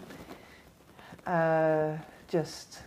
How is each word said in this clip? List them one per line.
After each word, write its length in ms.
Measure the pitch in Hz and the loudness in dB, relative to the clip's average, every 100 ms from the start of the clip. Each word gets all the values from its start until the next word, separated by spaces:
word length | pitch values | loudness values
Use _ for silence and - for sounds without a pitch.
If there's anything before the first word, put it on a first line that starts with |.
| - - - - - - - - - - - - - | -16 -18 -18 -18 -20 -20 -20 -20 -20 -20 -20 -12 -2
uh, 720 | 170 165 160 160 156 156 156 - - - | 2 4 4 4 4 2 -2 -10 -18 -2
just 520 | 170 151 - - - | -2 -2 -6 -16 -18